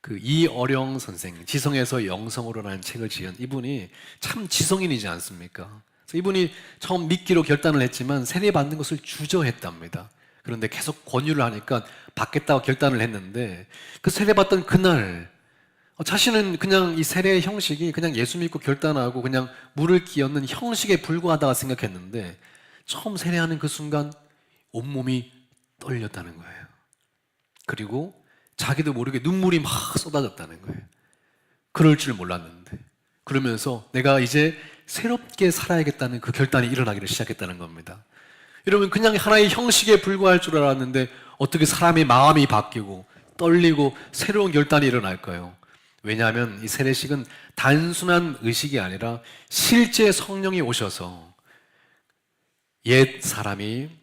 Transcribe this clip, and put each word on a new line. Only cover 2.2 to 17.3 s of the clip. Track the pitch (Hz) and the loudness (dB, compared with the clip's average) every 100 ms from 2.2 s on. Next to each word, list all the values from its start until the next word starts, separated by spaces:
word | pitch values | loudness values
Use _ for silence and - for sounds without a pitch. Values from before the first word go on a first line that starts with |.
| 113 123 117 110 101 95 | -6 -8 -8 -10 -10 -10
책을 | 90 117 110 | -12 -10 -8
지은 | - 92 90 | -8 -12 -12
이분이 | 123 135 123 139 90 - - - | -10 -8 -6 -8 -10 -20 -20 -14
참 | - 226 190 | -10 -8 -4
지성인이지 | - 165 190 185 127 101 | -2 0 0 0 -2 -4
않습니까? | 85 - 90 87 - 95 107 _ _ | -10 -12 -14 -18 -18 -18 -20 _ _
그래서 | - 165 | -8 -4
이분이 | 190 190 170 - - - | 0 0 0 -2 -20 -18
처음 | - 185 160 | -6 -4 -2
믿기로 | 180 - 170 | -4 4 2
결단을 | 156 147 165 147 | 4 2 4 2
했지만 | 123 - 131 143 | 0 -2 -4 -2
세례 | 120 180 208 | -2 0 2
받는 | 170 139 151 | 2 -2 -4
것을 | 143 156 | -6 -8
주저했답니다. | - - 151 185 139 - 87 82 85 - 101 _ _ _ | -8 -12 -2 0 0 -2 -12 -14 -14 -14 -14 _ _ _
그런데 | - 117 110 | -12 -6 -6
계속 | - - - - | -6 -8 -10 -4
권유를 | 123 147 147 | -2 0 0
하니까 | 120 104 - 123 - - - | 0 -4 -4 -4 -4 -20 -14
받겠다고 | - - 151 - 135 | -6 -4 -4 0 0
결단을 | - 135 139 123 | 2 0 0 0
했는데 | 117 107 92 110 113 90 98 - - - | -2 -4 -10 -8 -8 -10 -16 -20 -20 -6
그 | - | -4
세례 | - 208 | 0 2
받던 | 202 196 190 175 | 4 4 2 2
그날, | 185 185 151 98 87 85 _ _ _ _ _ _ - | 4 4 2 0 -6 -14 _ _ _ _ _ _ -10
어, | |
자신은 | 165 208 - 220 196 165 | -4 0 2 2 0 -2
그냥 | 190 190 180 165 | 2 4 4 0
이 | |
세례의 | 156 185 190 | -2 0 2